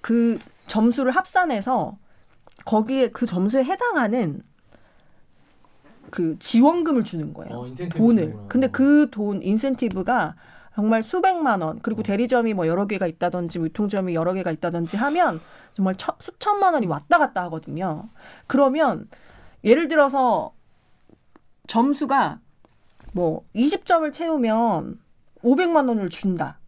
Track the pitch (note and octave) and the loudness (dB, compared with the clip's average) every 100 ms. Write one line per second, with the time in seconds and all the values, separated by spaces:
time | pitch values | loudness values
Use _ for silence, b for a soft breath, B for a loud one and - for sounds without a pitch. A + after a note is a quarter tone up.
0 | - A#3 A#3 A3+ - _ - G#3 A3+ A#3+ | 0 2 2 0 -8 _ -6 2 2 2
1 | C4 C4 F#4 F#4+ F4 A3+ G3 B3 D#3 - | 0 0 0 0 0 -2 -2 -2 -2 -8
2 | - _ _ _ _ - - G#3+ A3 C4+ | -20 _ _ _ _ -20 -2 0 0 0
3 | B3 - A#3+ F3 F#3+ C4 B3+ F#4+ B4 F4+ | 0 0 -4 0 0 2 0 -2 -2 0
4 | A3+ A#3+ F3+ C#3+ - _ _ b b b | 0 0 -2 -6 -14 _ _ b b b
5 | b b _ _ _ _ _ _ _ - | b b _ _ _ _ _ _ _ -20
6 | - - E3 D#3 - A3+ C#4 F4 E4 C4+ | -14 -4 -4 -4 0 4 6 4 0 0
7 | - E3+ D3 D3 - A#2+ B2 B2+ F3 F#3+ | -2 -6 -8 -10 -14 -12 -12 -10 -8 2
8 | A3+ A3+ D#3 A2 - B3 C4 - C4+ D4 | 4 4 2 -6 -4 0 0 2 4 4
9 | D4 G#3 G#3 G3 - G#3+ C4+ C4 A#3 F#3 | 4 -2 -4 -4 -2 -2 -2 -2 -4 -4
10 | F#3 B3+ E3+ - b b b - G#3 A3+ | -2 0 -2 -6 b b b -4 0 0
11 | A3 F#4 F#4+ F4 D4 G3+ D#3+ D#3+ - G#3+ | 0 0 0 2 0 0 -2 -6 -6 -6
12 | G#3+ G3+ A#3+ B3 A#3 G3+ D#3+ F3 G3+ G3+ | -4 -2 2 2 0 0 0 0 -2 -2
13 | F#3 D#3+ F3+ F3+ E3+ F3 D#3+ D#3+ G#3 G3+ | -4 -2 -4 -2 -6 -4 -6 -2 -2 -2
14 | F#3 E3 E3 F#3+ F3+ D#3+ F3 E3+ E3 G3 | -2 -2 -2 -2 -4 -4 -4 -4 -4 -2
15 | C4+ D#4+ E4 D#3+ B B B - F#3+ F#3+ | -2 2 0 0 B B B -4 -2 -2
16 | - - - - - G#4 F#4+ D#4 G3+ D3 | -6 -8 -14 -8 -2 2 2 2 -2 -6
17 | - E4+ D4 - F3+ D#3+ - D3 F#3 D#3 | 2 2 2 -2 -6 -8 -10 -6 -6 -6
18 | G#3+ - B B _ C4 C#4 C#4+ D4 F3 | -12 -20 B B _ 2 4 4 0 0
19 | - b b b b b - C4 D#4+ D#4 | -10 b b b b b 4 4 4 2
20 | C#4 C#4 B3+ F#3+ A#2 - _ _ _ _ | 2 4 2 2 -2 -12 _ _ _ _
21 | _ _ _ - _ _ - A3+ B3+ C#4+ | _ _ _ -20 _ _ -4 0 2 0
22 | C4 C4+ F3+ - _ _ _ _ _ - | 0 0 0 -4 _ _ _ _ _ -20
23 | - F#3 E3+ - - G3+ C#4 F#4+ - E4+ | -10 -2 -2 -2 -8 0 0 0 0 2
24 | D#4 C#4+ E4+ D#4 A#3 A3 A#3 F3 - - | 2 -4 -2 0 0 2 2 0 -4 -12
25 | _ _ _ _ A#3 C#4 F4+ E4 C4+ A3+ | _ _ _ _ 2 2 4 2 2 0
26 | F#3 - G3 F3 C#3 - | -2 -4 -4 -2 -4 -8